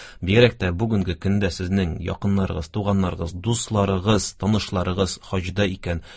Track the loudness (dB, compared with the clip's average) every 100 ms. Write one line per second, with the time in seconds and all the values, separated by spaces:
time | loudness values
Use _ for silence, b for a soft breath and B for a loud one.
0 | B B 2 6 6 4 -2 0 0 0
1 | 0 -2 0 2 0 -2 0 2 2 -2
2 | -6 -4 0 2 0 -2 -4 -4 0 2
3 | 2 -2 -6 -4 -2 -2 0 0 2 2
4 | 2 2 0 -2 0 0 0 -2 -2 0
5 | 0 -2 -6 -4 -2 0 0 -2 -4 -6
6 | B